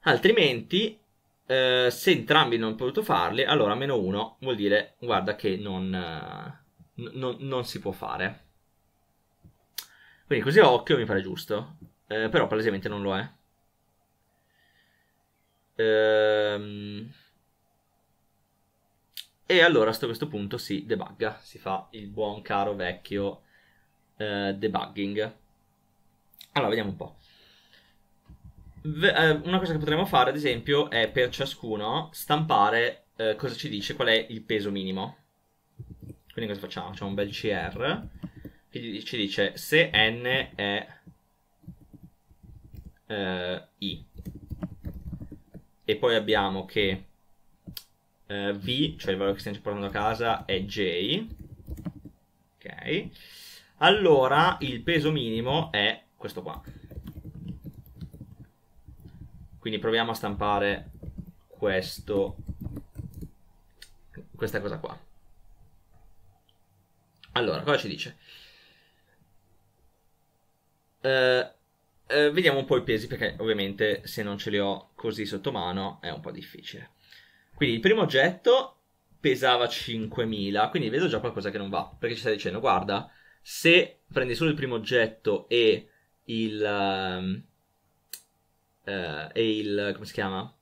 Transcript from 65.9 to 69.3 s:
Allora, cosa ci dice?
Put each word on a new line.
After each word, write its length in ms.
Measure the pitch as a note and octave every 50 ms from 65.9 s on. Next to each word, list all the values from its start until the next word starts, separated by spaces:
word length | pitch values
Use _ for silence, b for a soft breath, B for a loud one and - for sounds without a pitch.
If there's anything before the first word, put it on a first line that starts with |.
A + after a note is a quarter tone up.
| _ - - - - - - - _ _ _ _ _ _ _ _ _ _ _ _ _ _ _ _ _ _ - - -
Allora, 280 | A#2+ A#2+ G2+ D#2+ -
cosa 160 | - C#3+ D3
ci 100 | C3 - G#2
dice? 280 | D#2+ - - - - B B B B B B B B B B B B B B B B B B B B B _ _